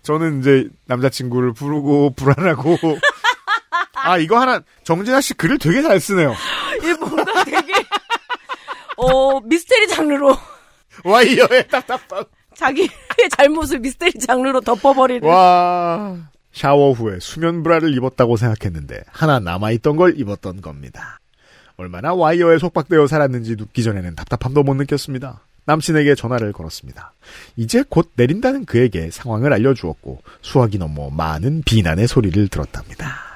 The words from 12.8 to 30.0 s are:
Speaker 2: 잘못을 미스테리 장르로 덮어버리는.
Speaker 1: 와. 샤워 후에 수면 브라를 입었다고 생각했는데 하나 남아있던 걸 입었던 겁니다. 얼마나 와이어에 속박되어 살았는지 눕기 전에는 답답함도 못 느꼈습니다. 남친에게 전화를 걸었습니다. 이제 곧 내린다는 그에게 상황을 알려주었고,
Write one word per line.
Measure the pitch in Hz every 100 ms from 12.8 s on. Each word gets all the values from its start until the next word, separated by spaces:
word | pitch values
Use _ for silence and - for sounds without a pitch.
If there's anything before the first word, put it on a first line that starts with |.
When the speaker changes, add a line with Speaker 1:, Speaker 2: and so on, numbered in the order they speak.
| 392 - - - 381 -
Speaker 2:
잘못을 | 285 311 294 277
미스테리 | 254 - 349 247
장르로 | - 254 262 262
덮어버리는. | 247 240 277 269 262 247 151
Speaker 1:
와. | 180 180 180 175 180 175 165 208 175 160 _ _
샤워 | - 139 143 143
후에 | 117 110 90
수면 | - 156 170 170
브라를 | 160 165 156
입었다고 | 131 127 - 120 113
생각했는데 | 117 110 101 80 69 55 -
하나 | - 160 131
남아있던 | 87 92 107 117 151
걸 | 151 180 160
입었던 | 104 101 98 92
겁니다. | 82 71 64 - - - _ _ _ _ _
얼마나 | - 90 87 143
와이어에 | 180 160 175 170 165
속박되어 | 175 170 147 160
살았는지 | 143 156 139 123 113 110
눕기 | 107 -
전에는 | 113 101 90
답답함도 | 80 - 120 127 143
못 | 139
느꼈습니다. | 135 139 143 - 131 135 110 _ _
남친에게 | - 156 160 156 147
전화를 | 139 117 123 104
걸었습니다. | 101 80 - 65 - - _ - - - -
이제 | 113 233 285
곧 | 165 -
내린다는 | - 123 190 247 269
그에게 | 175 117 123 90 82
상황을 | - 123 107 139
알려주었고, | 123 131 131 85 76